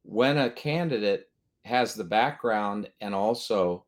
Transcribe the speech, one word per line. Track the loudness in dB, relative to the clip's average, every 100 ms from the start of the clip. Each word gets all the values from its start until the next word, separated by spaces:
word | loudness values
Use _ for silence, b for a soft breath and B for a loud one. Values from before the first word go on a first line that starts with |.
when | -4 2 2 2
a | 0
candidate | -2 -4 -2 0 0 0 -2 -4 _ _ _
has | -2 0 0
the | -2
background | 0 2 2 0 -2 0 0 -4 -8 -10
and | -6
also | 0 0 0 0 2 2 -2